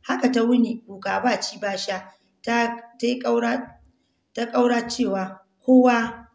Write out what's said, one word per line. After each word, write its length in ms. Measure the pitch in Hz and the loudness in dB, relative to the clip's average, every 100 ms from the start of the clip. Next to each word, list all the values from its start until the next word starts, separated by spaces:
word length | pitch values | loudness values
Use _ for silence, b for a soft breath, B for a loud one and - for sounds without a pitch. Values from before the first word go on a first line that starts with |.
Haka 260 | - 262 262 | -6 -2 0
ta 80 | 240 | 2
wuni 400 | 233 247 220 233 - | 2 2 2 -2 -12
kuka 340 | 196 196 190 | -10 -4 -2
ba 180 | 247 196 | 0 -2
ci 180 | - 190 | -6 -8
ba 180 | 202 185 | -8 -6
sha. 260 | - 185 - b b _ | -6 -8 -10 b b _
Ta, 320 | - 233 233 - - - | -2 0 0 -4 -14 -4
ta 80 | 233 | -4
yi 140 | 247 | -2
ƙaura, 580 | - 233 233 262 262 - _ _ _ _ _ | -2 0 0 -4 -6 -18 _ _ _ _ _
ta 120 | - 233 | -8 -4
ƙaura 360 | 247 240 240 233 | 0 2 2 -2
cewa 480 | - 208 190 190 - _ _ | -4 -2 -2 -6 -10 _ _
kowa 640 | - 254 247 233 233 - - | 6 8 8 4 0 -8 -20